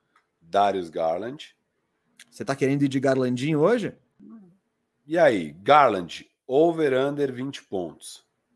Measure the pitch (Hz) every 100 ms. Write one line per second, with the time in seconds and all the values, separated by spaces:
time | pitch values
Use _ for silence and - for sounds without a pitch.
0 | _ _ _ _ 82 98 101 95 85 85
1 | 82 85 113 147 - _ _ _ _ _
2 | _ _ - - 117 139 131 143 143 139
3 | 135 131 127 123 143 151 165 240 160 -
4 | _ _ 208 226 185 175 _ _ _ _
5 | 147 165 156 104 78 78 104 147 135 98
6 | 87 - - _ - 135 170 160 147 131
7 | 147 143 143 123 139 139 - 98 82 -
8 | - - _ _ _